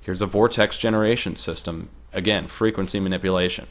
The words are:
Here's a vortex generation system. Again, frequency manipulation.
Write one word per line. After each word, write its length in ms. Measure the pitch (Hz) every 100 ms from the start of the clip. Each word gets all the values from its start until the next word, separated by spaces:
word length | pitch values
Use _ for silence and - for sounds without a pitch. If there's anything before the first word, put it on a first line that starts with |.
Here's 200 | - 92
a 60 | 101
vortex 500 | 101 113 120 107 -
generation 580 | 117 110 107 117 - -
system. 540 | - 82 - 82 - - -
Again, 340 | 95 92 104 78
frequency 520 | - 110 110 95 104
manipulation. 640 | 95 92 92 92 90 - -